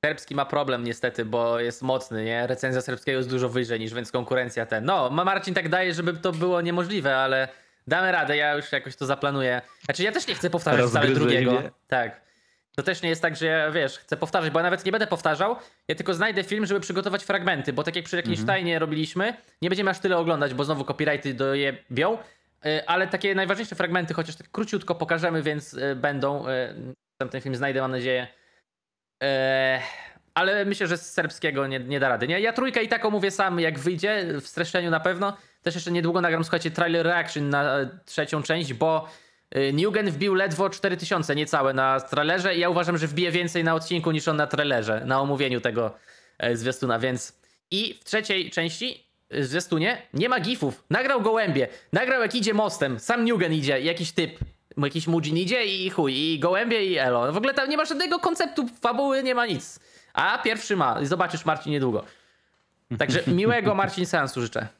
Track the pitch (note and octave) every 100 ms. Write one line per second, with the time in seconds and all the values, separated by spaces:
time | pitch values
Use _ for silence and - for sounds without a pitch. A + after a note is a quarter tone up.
0 | D3 D3+ - C#3+ C#3 D3 C#3 B2 A#2+ A2+
1 | B2 A#2+ A2 A#2 A#2 A#2 A#2+ A#2+ C3 C3
2 | C3 A2 A2 A#2 A#2+ B2+ C3+ B2+ B2 B2
3 | - C3 B2 B2+ B2 A#2+ A#2 A2+ A2 A#2
4 | A2+ B2+ A#2+ B2+ B2 A#2 A2+ A2 B2 F#3+
5 | B2+ C#3+ F#3 F#3+ F#3+ F3+ E3 F3+ F#3 E3
6 | E3+ E3 F#3 D#3+ F3+ F3+ E3+ F3 F3 G3+
7 | C#3 C3 C3+ C3 C3 - _ _ - E3
8 | F#3 F3+ C#3+ D3 D3 D3 D3 C#3+ C3 B2+
9 | C3 C#3 C#3+ C#3 C3 B2 - - - C#3+
10 | G3 A3 - G3 F3 E3+ E3 B2 B2 D#3
11 | C#3+ C3 A#2+ C3 B2+ B2 - _ _ C3
12 | A#2 - _ _ _ _ _ - C#3+ E3+
13 | F3 D#3+ E3 D#3 D#3+ D#3+ D#3 D#3 C#3 -
14 | - D3+ D#3 F#3+ D#3+ D3+ F3 F3+ F#3 G#3
15 | G#3+ E3+ E3 D3+ G3 A#3+ - _ _ D#3+
16 | F3 E3+ G#3 G3 E3+ G#3+ G#3 G3 - F#3
17 | F#3+ G3 - G3 F3+ E3 C3 C3 D3 E3+
18 | E3 F3 E3+ - G#3+ F#3+ F3 E3 D#3+ D3+
19 | D#3 F3+ G#3 A#3+ _ _ E3+ F#3 G3 F#3
20 | F#3+ F3 E3 D#3+ C#3+ B2+ C#3+ D3+ C#3 C#3+
21 | D3+ C#3+ C#3+ B2 C3+ C#3 C#3 C3 - B2
22 | D#3+ A3+ - _ _ _ D3+ D3+ - F3
23 | F#3+ F#3 G3+ F#3+ F#3+ G3 A3 F3+ F3+ F3+
24 | E3 E3 D#3+ D#3 - - G#3+ G3+ - E3+
25 | D#3+ E3 E3+ E3 D3+ D3+ C#3 C3+ C#3 C3
26 | D3 C#3+ C3+ C#3+ B2+ C3 B2 - B2 C3
27 | _ _ B2+ C3+ C3+ B2+ C#3 C3+ C3 C3
28 | B2 B2+ B2 _ _ _ _ _ _ _
29 | _ _ C3+ C3+ C3 C3+ C3 C3 - -
30 | - - _ - F#3 G3+ G3+ G3+ F#3 E3+
31 | - - D#3+ - D#3+ C3+ C#3 C3+ B2 C#3+
32 | C3 A#2 B2 F3 A3 A#3 C4 B3 A3 A#3
33 | A3+ G#3 F#3+ - G3 F3 E3 D3+ C#3+ F3+
34 | G3+ G#3+ F3 D3 - - E3 F#3 F3 E3
35 | E3+ F3+ G3+ G3+ - _ - E3+ E3 F3
36 | E3 F3 F3 E3 D#3+ E3+ E3 D#3+ E3+ E3
37 | E3 F3 E3 D3+ C#3+ C#3+ C#3+ C#3 C3+ -
38 | - - D3+ D#3 - E3 D#3 A#2+ D#3+ D#3+
39 | D#3 - - _ _ - C#3 C#3+ G3 G#3
40 | G#3 D3 G3+ F#3+ G3 D#3+ G3 F#3+ G3+ F3
41 | E3 F#3 D#3 C#3+ D3+ D#3 C3+ C3 C3+ C3+
42 | C3 C#3+ D3+ F3+ F3+ F3 F3 F3 E3+ F3
43 | D#3 D3 F3 E3+ F3 E3+ E3 D#3+ D#3+ F3
44 | D#3+ D#3 D3+ D3+ D3 D3 D3 B2 A2 A2
45 | B2 C3 C#3 C#3 C#3 B2 B2 A2+ A2+ -
46 | - - _ _ A#2 A#2 A#2 B2+ C3 A2+
47 | B2+ B2+ - _ _ _ _ F#3+ A3+ -
48 | - G#3+ G#3+ G3 F3 - E3 D#3+ B3+ -
49 | _ _ _ - C3+ D3+ F3 D#3+ F3+ B3
50 | - - A3 B3 F3 B3 C#3+ - _ F#3+
51 | C4 C4+ G#3 A3 G#3 C#3+ B2 - _ F3
52 | B3+ C4 A3 B3 G#3+ G#3 G#3+ - C#3+ A#2
53 | - A#3+ A#3 A3+ E3+ D#3+ C#3 C3+ D3 E3+
54 | E3 - D#3+ - - - _ - C#3+ D#3+
55 | D#3+ E3+ D3+ D#3+ F3+ B3 A3 F#3+ F#3 F3+
56 | C#3+ C3+ D#3 D#3+ D#3+ F#3 A#3+ A3+ F#3+ E3+
57 | C3 B2 B2 E3 B3+ C#4 C4+ D4+ D#4 D4
58 | F4 F4 F#4+ E4+ E4+ - B3 - A#3+ A#3
59 | C#4 C4+ C4 B3 A#3+ D3 - - _ -
60 | _ - E3+ G#3 A3 A3 - G3 C3+ A#2
61 | C#3+ E3+ F3 D#3+ D#3+ D3+ - D3 C3+ G#2+
62 | - - _ _ _ _ _ _ _ A#2
63 | D3 C#3 - F3 G#3+ A#3+ G#3 G3 G3 -
64 | F3+ E3+ C#3 B2+ A#2 A#2 A2 _